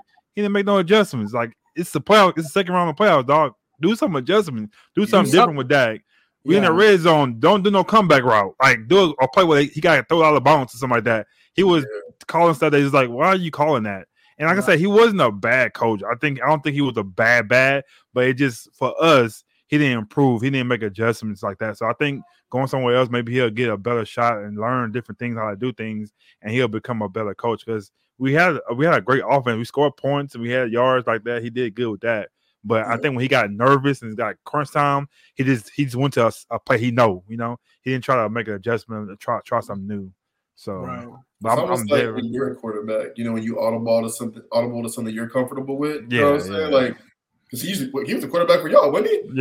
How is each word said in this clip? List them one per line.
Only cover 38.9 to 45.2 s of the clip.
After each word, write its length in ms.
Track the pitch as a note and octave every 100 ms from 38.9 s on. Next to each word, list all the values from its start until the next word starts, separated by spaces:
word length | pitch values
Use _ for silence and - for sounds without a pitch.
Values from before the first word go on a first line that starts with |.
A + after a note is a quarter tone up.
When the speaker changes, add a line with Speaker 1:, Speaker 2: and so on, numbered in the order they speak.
| A2 G#2
Speaker 1:
or 40 | G2+
try, 220 | - A2+ -
try 140 | A#2
something 280 | A2+ G2+ G2
new. 240 | G#2 F#2+ F#2 _ _ _ _
So, 180 | -
Speaker 2:
Right. 340 | F#2+ F2+ F2 A#2+ - _ _
Speaker 1:
but 100 | A2
Speaker 3:
It's 60 | A#2+
Speaker 1:
I'm, 60 |
Speaker 3:
almost 180 | F#3 B2+
Speaker 1:
I'm 40 | G#2+
Speaker 3:
like 120 | -
Speaker 1:
there. 120 | - A3+
Speaker 3:
when 100 | -
you're 180 | B3 B3+
a 40 | B3
quarterback, 600 | A#2 G#2 G#2+ A2 G#2+ -
you 60 |
know, 80 | A#2
when 120 | A2+
you 180 | A2 A2+
audible 400 | A2 A2+ A#2 A2+
to 80 | A2+
something, 340 | - A2+ - -
audible 320 | A#2 B2 A#2
to 60 | A2+
something 260 | A#2+ A2+
you're 140 | A2